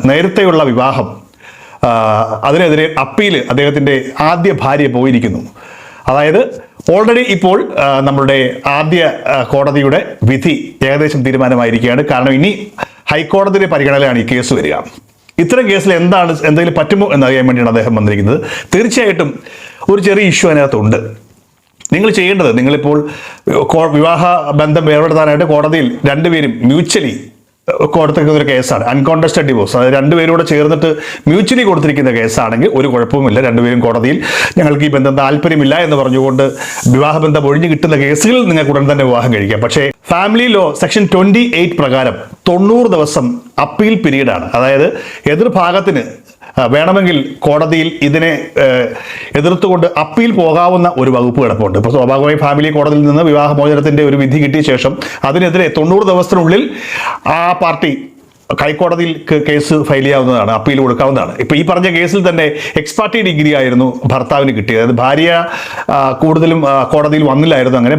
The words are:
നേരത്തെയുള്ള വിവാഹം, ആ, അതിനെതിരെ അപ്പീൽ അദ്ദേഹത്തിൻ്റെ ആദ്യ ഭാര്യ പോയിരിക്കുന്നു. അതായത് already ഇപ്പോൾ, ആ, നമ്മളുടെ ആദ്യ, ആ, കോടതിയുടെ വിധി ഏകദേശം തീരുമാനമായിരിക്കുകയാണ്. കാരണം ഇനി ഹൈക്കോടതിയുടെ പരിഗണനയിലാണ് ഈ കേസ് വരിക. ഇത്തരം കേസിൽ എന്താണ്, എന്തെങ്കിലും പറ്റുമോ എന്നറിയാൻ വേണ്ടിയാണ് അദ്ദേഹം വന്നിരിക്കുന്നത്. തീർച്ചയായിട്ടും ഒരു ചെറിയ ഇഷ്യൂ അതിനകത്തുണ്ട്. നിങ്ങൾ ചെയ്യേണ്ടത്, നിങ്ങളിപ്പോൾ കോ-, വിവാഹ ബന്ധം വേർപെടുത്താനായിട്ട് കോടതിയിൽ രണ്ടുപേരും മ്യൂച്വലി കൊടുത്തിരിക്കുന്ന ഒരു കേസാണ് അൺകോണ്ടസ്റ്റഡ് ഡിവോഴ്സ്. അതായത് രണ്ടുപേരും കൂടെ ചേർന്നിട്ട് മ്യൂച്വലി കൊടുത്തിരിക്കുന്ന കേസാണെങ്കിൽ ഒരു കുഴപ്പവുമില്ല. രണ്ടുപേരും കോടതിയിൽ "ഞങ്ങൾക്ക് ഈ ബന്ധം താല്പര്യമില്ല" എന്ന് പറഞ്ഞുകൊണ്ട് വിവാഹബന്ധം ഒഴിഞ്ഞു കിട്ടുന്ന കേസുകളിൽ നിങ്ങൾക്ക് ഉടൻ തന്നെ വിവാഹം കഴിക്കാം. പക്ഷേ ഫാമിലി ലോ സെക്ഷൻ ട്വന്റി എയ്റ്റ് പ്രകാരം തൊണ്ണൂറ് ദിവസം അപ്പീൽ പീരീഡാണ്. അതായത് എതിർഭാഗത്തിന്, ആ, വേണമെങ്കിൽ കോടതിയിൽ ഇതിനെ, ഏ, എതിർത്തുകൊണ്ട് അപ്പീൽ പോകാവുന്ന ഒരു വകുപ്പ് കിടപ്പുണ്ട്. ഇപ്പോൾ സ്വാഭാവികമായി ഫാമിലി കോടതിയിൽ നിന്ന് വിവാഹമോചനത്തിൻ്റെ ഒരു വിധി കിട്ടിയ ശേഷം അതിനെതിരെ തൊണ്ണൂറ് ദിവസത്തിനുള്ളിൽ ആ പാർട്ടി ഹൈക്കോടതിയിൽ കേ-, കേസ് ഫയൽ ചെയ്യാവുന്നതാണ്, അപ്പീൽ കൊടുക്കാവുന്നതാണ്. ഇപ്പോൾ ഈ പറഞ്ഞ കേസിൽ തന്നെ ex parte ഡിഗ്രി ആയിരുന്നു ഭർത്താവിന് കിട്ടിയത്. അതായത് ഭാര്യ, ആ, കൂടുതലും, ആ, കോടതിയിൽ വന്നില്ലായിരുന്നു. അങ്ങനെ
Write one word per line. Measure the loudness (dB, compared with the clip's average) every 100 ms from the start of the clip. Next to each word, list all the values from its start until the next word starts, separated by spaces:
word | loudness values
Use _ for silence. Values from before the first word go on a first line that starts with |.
നേരത്തെയുള്ള | 0 0 0 0 2 2
വിവാഹം, | 2 0 0 -2 -6 -10 -20 _ -20 -20 -20 -4
ആ, | -2 0 2 0 -2 -2
അതിനെതിരെ | 0 2 2 2 0 -2
അപ്പീൽ | -4 -2 0 -2 -2
അദ്ദേഹത്തിൻ്റെ | -2 0 0 0 0 -4 -2
ആദ്യ | 0 0 0
ഭാര്യ | 0 -2 0 0
പോയിരിക്കുന്നു. | 0 0 0 0 -6 -10 -18 -20 -20 -20 -10 -2
അതായത് | 0 2 2 -2 -6 -20 _ -2
already | 2 2 0 0
ഇപ്പോൾ, | 0 0 0 -2 -2
ആ, | 0 0
നമ്മളുടെ | 0 0 2 2 0 -4 -4
ആദ്യ, | -2 0 0 0 -2 -2
ആ, | -2
കോടതിയുടെ | 0 0 0 0 0 0 -4 -2
വിധി | 0 0 0 -2 -6 -4 -2
ഏകദേശം | 0 0 -2
തീരുമാനമായിരിക്കുകയാണ്. | -2 0 0 2 0 0 0 0
കാരണം | 0 0 0
ഇനി | 2 0 -2 -10 -12 -14 -12 -6
ഹൈക്കോടതിയുടെ | -4 0 0 2 0 0
പരിഗണനയിലാണ് | 0 2 2 2 0
ഈ |
കേസ് | 0 -2 -2
വരിക. | -2 -2 -4 -8 -18 _ _ _ -4
ഇത്തരം | 0 2 2
കേസിൽ | 0 2
എന്താണ്, | 2 2 2 0 0
എന്തെങ്കിലും | 0 2 0 0
പറ്റുമോ | 0 0 2
എന്നറിയാൻ | 2 2 2 2
വേണ്ടിയാണ് | 2 2
അദ്ദേഹം | 0 0
വന്നിരിക്കുന്നത്. | 0 0 0 0 -2 -4 -12 -4
തീർച്ചയായിട്ടും | 0 0 0 0 0 -4 -6 -16 -20 -20 -10 -2
ഒരു | 0
ചെറിയ | 2 2
ഇഷ്യൂ | 2 2 2
അതിനകത്തുണ്ട്. | 2 2 0 0 0 -4 -14 _ _ _ _ _ _ -4
നിങ്ങൾ | 0 2
ചെയ്യേണ്ടത്, | 2 0 2 2 2
നിങ്ങളിപ്പോൾ | 0 0 0 0 -2 -10 -16 -10 -2 -2
കോ-, | 0 0 2
വിവാഹ | 2 2 2 2 0 0
ബന്ധം | 0 2 2 2
വേർപെടുത്താനായിട്ട് | 2 2 2 2 2
കോടതിയിൽ | 2 2 2 0 0 0 -2
രണ്ടുപേരും | 0 0 0 0 0
മ്യൂച്വലി | 0 2 0 -2 -4 -6 -14 -20 _ _ -8 -4
കൊടുത്തിരിക്കുന്ന | -2 0 0 2 2 2
ഒരു | 2
കേസാണ് | 0 0 -2
അൺകോണ്ടസ്റ്റഡ് | 0 0 0 2 2 0
ഡിവോഴ്സ്. | 0 0 0 0
അതായത് | 2
രണ്ടുപേരും | 2 2 2 2
കൂടെ | 0
ചേർന്നിട്ട് | 0 0 2 0 0 -2 -6 -4 0
മ്യൂച്വലി | 2 2 2
കൊടുത്തിരിക്കുന്ന | 2 2 0 0 0
കേസാണെങ്കിൽ | 0 -2 -2 -2 0 0
ഒരു | 0 0
കുഴപ്പവുമില്ല. | 0 0 0 0 0
രണ്ടുപേരും | 0 0 0 0
കോടതിയിൽ | 0 0 0 -2 -4 -4 -4 0
"ഞങ്ങൾക്ക് | 0 0
ഈ | 0
ബന്ധം | 0 0 0
താല്പര്യമില്ല" | 0 0 0 0 0
എന്ന് | 0 0 0
പറഞ്ഞുകൊണ്ട് | 0 0 0 0 0 -2 -10 -4 0
വിവാഹബന്ധം | 2 2 0 0 0 2
ഒഴിഞ്ഞു | 0 0
കിട്ടുന്ന | 0 0 0
കേസുകളിൽ | 0 0 2 2 2
നിങ്ങൾക്ക് | 0 0
ഉടൻ | 0 0
തന്നെ | 2
വിവാഹം | 2 0 0
കഴിക്കാം. | 0 -2 -2
പക്ഷേ | -2 -2 -2 -4 -4
ഫാമിലി | -2 0 0 2
ലോ | 2 0 0
സെക്ഷൻ | -2 0 0
ട്വന്റി | 2 2 2 2
എയ്റ്റ് | 0 -2 0
പ്രകാരം | 0 0 -2 -4 -12 -6 -2
തൊണ്ണൂറ് | 0 2 2 2
ദിവസം | 2 0 -2 -2 -4 -8 -6
അപ്പീൽ | -6 -2 0
പീരീഡാണ്. | 0 0 0 0 -2 -4
അതായത് | -2 0 2 0 -2 -12 -8 -4
എതിർഭാഗത്തിന്, | 0 0 0 0 0 0 -2 -6 -12 -20 _ -10 -4
ആ, | 0
വേണമെങ്കിൽ | 2 2 2 2 0 -4 -4
കോടതിയിൽ | -2 0 0 0 -2 -2
ഇതിനെ, | -2 0 0 -2 -4 0
ഏ, | 2 2 -2 -6 -14 -16 -6 -2
എതിർത്തുകൊണ്ട് | 0 0 0 0 0 -2
അപ്പീൽ | -2 0 0
പോകാവുന്ന | 2 0 2 2 2 0 0
ഒരു | 0
വകുപ്പ് | 2 0 0
കിടപ്പുണ്ട്. | 0 0 0 0
ഇപ്പോൾ | 0
സ്വാഭാവികമായി | 0 2 2 2 0
ഫാമിലി | 0 0 0
കോടതിയിൽ | 0 2 2
നിന്ന് | 2 2
വിവാഹമോചനത്തിൻ്റെ | 2 2 2 2 2 2 2 2
ഒരു | 2 2
വിധി | 0 0
കിട്ടിയ | 0 0
ശേഷം | 0 0 -2 -4 -10 -6
അതിനെതിരെ | -2 0 0 0 0 0
തൊണ്ണൂറ് | 2 2 2
ദിവസത്തിനുള്ളിൽ | 0 2 2 2 2 0 -8 -12 -8 -8 -6 -4
ആ | -2 -2
പാർട്ടി | 0 -2 -2 -4 -4 -10 -20 _ _ _ -4
ഹൈക്കോടതിയിൽ | -4 -2 -2 0 -2 -4 -2
കേ-, | -2 0
കേസ് | -2 0 0
ഫയൽ | 0 0
ചെയ്യാവുന്നതാണ്, | 2 0 2 0 0
അപ്പീൽ | 0 0 0
കൊടുക്കാവുന്നതാണ്. | 0 0 0 0 -4 -6
ഇപ്പോൾ | -2
ഈ | 0 0
പറഞ്ഞ | 0 0
കേസിൽ | 0 0 0 0
തന്നെ | 0 -2 -4 -6 -6
ex |
parte | -6 -4 -2 -2
ഡിഗ്രി | -2 0 0
ആയിരുന്നു | 2 2 2 0 -2 -2
ഭർത്താവിന് | -2 0 0 0
കിട്ടിയത്. | -2 -2 0
അതായത് | 0 0
ഭാര്യ, | 0 2 2 0 -2 -8 -12 -10 -4
ആ, | -2 -2
കൂടുതലും, | 0 0 2 2 2 2
ആ, | 0
കോടതിയിൽ | 0 0 0 0
വന്നില്ലായിരുന്നു. | 2 2 2 2 2 2
അങ്ങനെ | 0